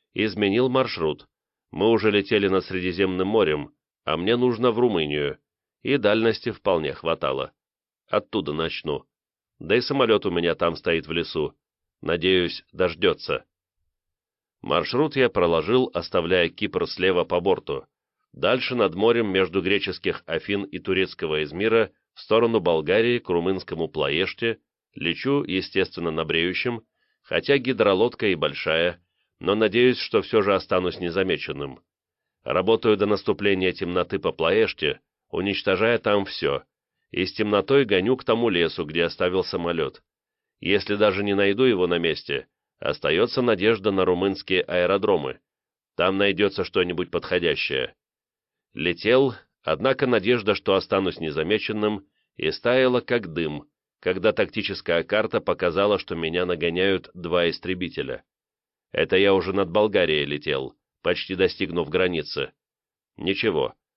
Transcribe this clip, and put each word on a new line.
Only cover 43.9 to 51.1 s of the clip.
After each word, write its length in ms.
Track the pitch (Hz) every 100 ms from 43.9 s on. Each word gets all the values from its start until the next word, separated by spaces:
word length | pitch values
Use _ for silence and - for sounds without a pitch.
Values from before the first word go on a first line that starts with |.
на 140 | 95 92
румынские 560 | 87 98 92 - 92
аэродромы. 800 | - 90 90 98 104 87 65 - _ _ _ _ _ -
Там 220 | 92 98
найдется 460 | 101 90 101 -
что-нибудь 480 | 87 98 90 85 90
подходящее. 840 | 85 - 90 85 71 - 67 62 - _ _ _ _ _ _ _
Летел, 640 | - 82 87 107 131 135 110 - _
однако 440 | - - 123 131 127
надежда, 480 | 113 98 120 101 95
что 200 | - 95
останусь 440 | - 98 92